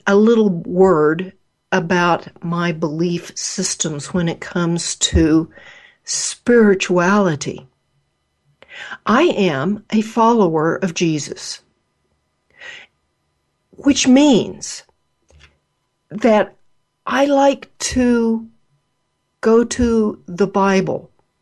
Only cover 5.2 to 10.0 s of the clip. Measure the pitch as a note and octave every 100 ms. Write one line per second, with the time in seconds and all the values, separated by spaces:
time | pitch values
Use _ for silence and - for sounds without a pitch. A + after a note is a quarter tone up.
5.2 | D#3+ D#3+ D#3+ - - - - _ - -
6.2 | - - - A#3+ G#3 F#3+ - F3+ F3 G#3
7.2 | F#3+ C#3+ - - - _ _ _ _ _
8.2 | _ _ _ _ - - - - - A3+
9.2 | E4+ - F#3 C#3 F3 G#3 - A3